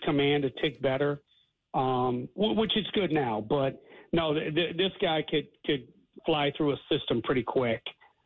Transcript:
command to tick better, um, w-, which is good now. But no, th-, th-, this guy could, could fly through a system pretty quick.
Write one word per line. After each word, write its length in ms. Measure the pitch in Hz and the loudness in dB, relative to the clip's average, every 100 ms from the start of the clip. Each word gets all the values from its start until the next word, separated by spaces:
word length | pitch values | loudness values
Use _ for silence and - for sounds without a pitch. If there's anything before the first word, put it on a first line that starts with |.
command 400 | - 143 143 147 | 0 2 4 2
to 60 | 135 - | 0 -2
tick 200 | 156 - | -4 -2
better, 400 | 139 131 143 143 - _ _ _ _ | -2 0 0 -2 -8 _ _ _ _
um, 540 | - 131 127 127 123 131 - | -2 0 2 0 -2 -4 -2
w-, 220 | 214 214 | 0 2
which 180 | 220 220 | 2 0
is 80 | - | 0
good 180 | 220 175 | 0 0
now. 340 | 156 127 107 107 | 0 0 -2 0
But 340 | 147 135 - - - - | 0 0 -2 -14 -20 -4
no, 220 | 170 160 | 0 0
th-, 220 | 151 156 156 | 0 0 -2
th-, 220 | 165 165 | -2 0
this 140 | 185 - | -2 0
guy 220 | 180 156 151 | 0 0 0
could, 180 | 151 147 _ - | -2 -4 _ -4
could 220 | 139 120 - _ - - | -2 -4 -20 _ -8 -2
fly 260 | 151 143 - | 0 0 0
through 160 | 151 | 0
a 40 | 131 - | 0 -2
system 300 | 143 - 120 | -2 0 -2
pretty 220 | - 131 | 0 -2
quick. 380 | 113 135 120 113 - - _ _ | 0 0 0 -2 -6 -16 _ _